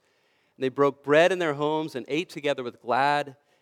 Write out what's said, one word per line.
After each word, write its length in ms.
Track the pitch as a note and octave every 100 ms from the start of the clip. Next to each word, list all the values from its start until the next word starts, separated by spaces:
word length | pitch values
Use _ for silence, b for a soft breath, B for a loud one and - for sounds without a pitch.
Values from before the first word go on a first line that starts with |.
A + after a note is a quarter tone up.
| _ _ _ _ _ -
and 80 |
they 60 | C3
broke 340 | C3 C#3+ C3+
bread 300 | C#3 D3+ F3+
in 60 | F#3
their 160 | E3 C#3+
homes 400 | D3 D#3 D#3 B2+
and 100 | A#2
ate 220 | D3+ F3+
together 340 | D#3+ C#3+ C3
with 180 | A#2+ -
glad 540 | A2+ B2 C#3+ D3 C#3 C3 _ _